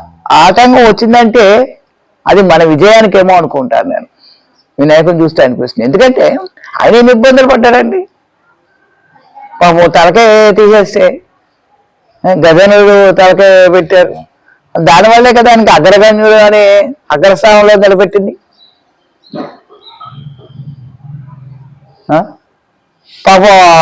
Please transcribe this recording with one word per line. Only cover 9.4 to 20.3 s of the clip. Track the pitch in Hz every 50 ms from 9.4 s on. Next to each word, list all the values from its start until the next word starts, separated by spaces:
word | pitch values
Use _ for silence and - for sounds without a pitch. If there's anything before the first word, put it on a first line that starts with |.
| - - - - 175
పాపం, | 175 165 170 175 165
తలకాయ | - 180 165 175 170 226 233 220 214 214 214 214 196
తీసేస్తే, | 208 214 208 214 214 196 190 - 202 190 180 214 330 - _ _ _ _ _ _ _ _ _ _ _ _ _ _ _ _ _ _ _ -
గజనుడు | 180 190 156 156 165 160 165 196 202 208 208 202 202 202 202 202 190 180
తలకాయ | 190 190 185 180 147 196 196 190 185 185 180
పెట్టారు, | 170 185 165 156 190 185 180 - - - - - _ _ _ _ _ _ _ _ - 165
దానివల్లే | 165 - - 175 202 220 233 233 240 247 233
కదా | 240 233 240
ఆయనకి | 233 226 220 214 185
అగ్రగణ్యుడు | 160 151 190 202 202 208 220 214 214 214 214 214
అనే | 214 208 208 214 208 208 202 202 202 196 240 277 - _ -
అగ్రస్థానంలో | 151 147 170 196 190 185 - 214 214 208 208 208 214
నిలబెట్టింది. | 202 202 196 196 185 202 185 - 202 190 214 359 - _ _ _ _ _ _ _ _ _ _ _ _ _ _ _ _ _ _ - 719 - - - _ _ _ - _ _ - - _ - - - - 1077 -